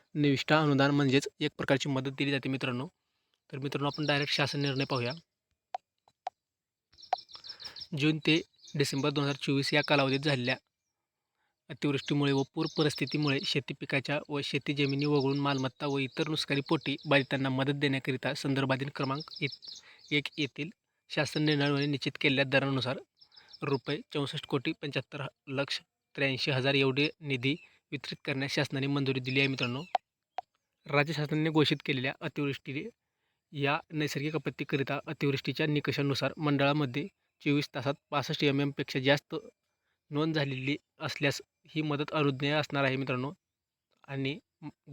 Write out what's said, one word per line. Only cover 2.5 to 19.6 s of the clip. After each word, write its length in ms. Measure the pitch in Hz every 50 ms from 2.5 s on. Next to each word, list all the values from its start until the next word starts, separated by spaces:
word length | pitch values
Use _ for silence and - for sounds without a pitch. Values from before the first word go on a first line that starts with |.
| 131 135 135 135 120 123 135 180 _ _ _ _ _ _ _ _ _ _ _ _
तर 60 | - 135
मित्रांनो, 300 | 135 139 - 139 143 143
आपण 180 | - - 151
डायरेक्ट 280 | 143 147 143 147 - -
शासन 260 | - 147 131 - 147
निर्णय 260 | 143 143 135 131 139
पाहूया. 280 | - 147 127 120 120 139 170 - _ _ _ _ _ _ _ _ _ - - _ _ _ _ _ _ _ _ - - - _ _ _ _ _ _ _ _ _ _ _ _ - - - - - - - - - - - - - - - - - - - - 139
जून 200 | 143 156 156 156
ते 240 | - 160 156 175 196 _ _ _ - - -
डिसेंबर 340 | 151 143 - - 139 135 151
दोन 140 | 143 147 143
हजार 120 | 139 143
चोवीस 380 | - - - 139 139 135 - 156
या 80 | 147 143 -
कालावधीत 320 | 151 143 135 135 135 139
झालेल्या 380 | 139 156 143 127 120 123 131 - _ _ _ _ _ _ _ _ _ _ _ _ _ _ _ _ _ _ _ _ _ -
अतिवृष्टीमुळे 640 | 156 - - 147 139 131 - - 151 143 143 139
व 120 | 139 135 135 - -
पूर 120 | 160 165 156 - -
परिस्थितीमुळे 600 | 156 151 - - 147 131 - 147 151 147 135 139 -
शेती 280 | - - 151 - - 147
पिकाच्या 460 | - 147 - - 139 - - 143 151 - -
व 120 | 147 143 139
शेती 300 | - - 143 - - 147
जमिनी 320 | 143 143 135 139 139 147
वगळून 340 | 147 147 143 131 135 139 143
मालमत्ता 480 | 143 143 139 131 131 131 - - 147 147
व 100 | 139 139
इतर 300 | 135 127 - - 160 151
नुकसानीपोटी 680 | 156 147 - - 143 143 139 - 170 147 - - 139 - - 156
बाधितांना 400 | 143 139 131 - 147 135 135 135
मदत 240 | 131 131 135 139 143
देण्याकरिता 600 | 143 143 143 135 135 - - 135 127 - 135 147
संदर्भातील 560 | - - 139 135 135 135 127 156 131 139 143 -
क्रमांक 280 | - 143 131 135 147 156 - - -
इत-, 280 | 156 135 - -